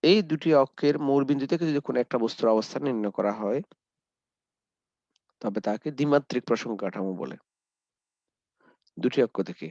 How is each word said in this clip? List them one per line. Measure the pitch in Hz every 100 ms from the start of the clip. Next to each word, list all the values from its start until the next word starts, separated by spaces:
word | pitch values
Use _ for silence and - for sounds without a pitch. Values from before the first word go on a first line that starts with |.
এই | 156 208
দুটি | 165 156 165
অক্ষের | 147 131 - 143 147
মূল | 143 139
বিন্দু | 135 139 135
থেকে | 165 165
যদি | 147
কোনো | 143 123
একটা | 120 123
বস্তুর | 113 - 117
অবস্থান | 110 107 135
নির্ণয় | 139 117 104
করা | - 101
হয়, | 107 104 131 190 _ _ _ _ _ _ _ _ _ _ _ _ _ _ _ _ _
তবে | 226 98
তাকে | - - 160
দ্বিমাত্রিক | 139 147 143 139 123
প্রসঙ্গ | - 117 117 104
কাঠামো | 98 101 95
বলে। | 90 73 - _ _ _ _ _ _ _ _ _ _ _ _ _ _ _ -
দুটি | 123 135
অক্ষ | 117 -
থেকে। | 90 92 -